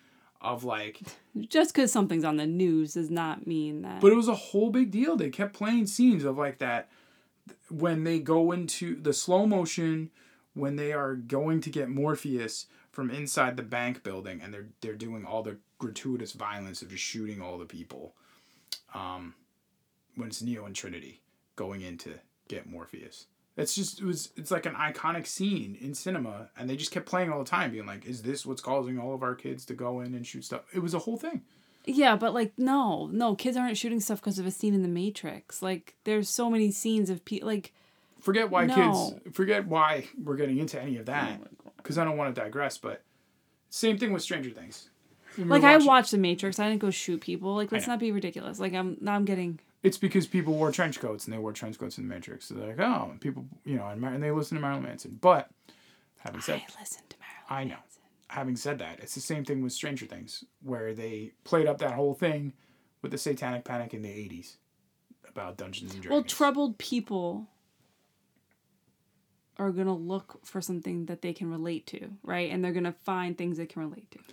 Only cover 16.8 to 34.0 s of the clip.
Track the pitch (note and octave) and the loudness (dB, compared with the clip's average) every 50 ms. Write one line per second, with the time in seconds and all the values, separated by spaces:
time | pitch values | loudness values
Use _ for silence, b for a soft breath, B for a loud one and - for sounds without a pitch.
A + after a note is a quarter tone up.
16.8 | - F2 F#2+ F#2 - - - A2+ A2 G#2 G#2 G2 F2+ F2+ F2+ F2 F2 - - B2+ | -12 -12 -10 -8 -8 -6 -6 -6 -6 -6 -8 -8 -8 -8 -8 -10 -10 -12 -14 -14
17.8 | - - C2 C2 D#2 E2 - B B B B B B B B B B B B - | -14 -14 -14 -16 -16 -16 -18 B B B B B B B B B B B B -12
18.8 | - _ - F#2+ F#2+ F#2 F2+ F2+ F2 F2 - _ _ _ _ _ _ _ _ _ | -12 _ -14 -12 -10 -10 -10 -12 -14 -16 -20 _ _ _ _ _ _ _ _ _
19.8 | _ _ _ _ _ _ _ B2 A#2 A2 G#2 - A2+ A#2+ A#2+ G#2+ G#2 G2+ G2 - | _ _ _ _ _ _ _ -12 -12 -10 -10 -8 -6 -6 -6 -8 -8 -12 -12 -10
20.8 | - F#2 F2 E2+ - C3+ C#3 - _ _ _ _ _ _ _ - F#2 F#2+ G2 G2 | -10 -10 -10 -12 -14 -16 -18 -20 _ _ _ _ _ _ _ -10 -8 -8 -8 -8
21.8 | F#2 F2+ F2 E2+ - - D2+ D#2+ - _ _ _ _ - G#2 - - - E2+ E2 | -10 -10 -12 -12 -14 -14 -16 -16 -18 _ _ _ _ -12 -12 -12 -12 -12 -14 -16
22.8 | E2 - - - - - - - - _ _ _ _ _ _ - D#3 - - G3+ | -16 -16 -16 -16 -16 -18 -20 -20 -20 _ _ _ _ _ _ -6 -4 -2 -2 -2
23.8 | F#3+ - - - G3+ F#3 F3 D3 - - - - D#3 - F#3 E3 - E3+ - - | -4 -4 -6 -6 -4 -4 -4 -4 -6 -10 -12 -14 -8 -4 -4 -4 -2 -4 -4 -2
24.8 | D3+ D3+ D3 - - D#3+ E3+ E3+ D#3+ - - - F#3+ G3+ G3 D3+ A2 G2+ G2+ - | -4 -4 -4 -2 -2 -2 -2 -4 -4 -8 -6 -4 -2 -2 -2 -2 -4 -6 -10 -10
25.8 | - C#3 C3+ - - F#3 F#3 D#3+ B2 A2 G2+ G2+ A2+ - - - B2 B2+ C3+ C#3+ | -10 -10 -10 -8 -6 -4 -4 -4 -4 -6 -8 -10 -14 -14 -12 -10 -6 -6 -4 -4
26.8 | D3+ - - F3+ - - - F3+ F#3 E3 D3+ C#3+ C3 - - - A2 A2 G#2+ A2 | -6 -6 -6 -6 -6 -2 0 0 0 0 -2 -2 -2 0 0 0 0 0 -4 -6
27.8 | G#2 G2+ G2+ G#2+ A2 A#2+ B2+ A#2 G#2+ B2 C#3+ C#3 - C3+ C3 C3 - B2+ C3+ C#3 | -8 -10 -10 -10 -10 -10 -10 -8 -6 -6 -6 -4 -6 -6 -8 -6 -4 -2 0 0
28.8 | B2+ B2 B2+ B2 A#2+ C3 C3+ B2+ C3 B2 B2 B2 - C3+ C3 B2+ - - C#3+ B2 | 0 0 -2 -4 -4 -4 -4 -4 -2 -2 -4 -4 -6 -8 -8 -8 -10 -10 -8 -6
29.8 | B2 B2 B2+ B2 B2 B2 B2+ A#2+ A#2+ - - C3 B2+ - - - - - - F#3 | -4 -4 -4 -4 -6 -6 -8 -8 -8 -10 -12 -12 -10 -8 -8 -10 -8 -8 -6 -4
30.8 | E3+ E3+ E3+ E3 - A3+ A3+ A3+ - E4 E4 - - b b b b b b b | -2 -2 -2 -2 -2 -4 -6 -6 -4 -6 -6 -8 -8 b b b b b b b
31.8 | b b C4 C#4 C#4+ B3 G#3+ G3+ A3+ A#3 - A#3+ A3+ G#3+ - - B3+ C4 C4+ C#4 | b b 4 6 8 8 8 6 4 2 2 2 0 0 0 0 2 4 4 4
32.8 | B3+ G3+ E3 D#3 D#3 D3+ F3+ A3 A#3+ A3+ G3 G3 - B3+ A#3+ B3+ B3 B3 G#3+ G#3 | 4 2 0 0 -2 -2 -2 0 2 2 2 2 0 0 0 0 0 0 0 -2
33.8 | - A#3 A#3 A3+ | -2 0 0 0